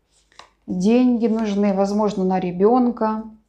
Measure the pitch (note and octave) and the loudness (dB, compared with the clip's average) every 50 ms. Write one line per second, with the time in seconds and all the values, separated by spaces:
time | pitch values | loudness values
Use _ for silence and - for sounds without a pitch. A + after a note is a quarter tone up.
0 | _ _ _ _ _ _ _ _ - _ _ _ _ - G3+ F3+ F3+ G#3 A#3 B3 | _ _ _ _ _ _ _ _ -20 _ _ _ _ -8 -6 -2 0 2 4 4
1 | B3+ B3+ B3 A3+ A3 A3+ A3 A3 A3+ G#3 G3+ G3 G3+ G#3 F#3+ F#3+ G3 G3 G#3 G#3 | 4 2 2 2 0 0 0 -2 -2 -2 -2 0 0 0 0 0 0 0 0 0
2 | G#3+ G#3 G3+ G3 F#3 F#3 F#3+ F#3 F3+ F3+ F3 F3+ F#3+ G#3+ A#3+ C4 B3 A#3+ A#3 - | -2 -2 -2 -2 -2 0 0 -2 -2 -4 -2 0 2 2 4 4 2 0 0 -2
3 | A3 A3 A3 A3 A3 A3+ - - _ | -4 -4 -4 -6 -8 -12 -16 -20 _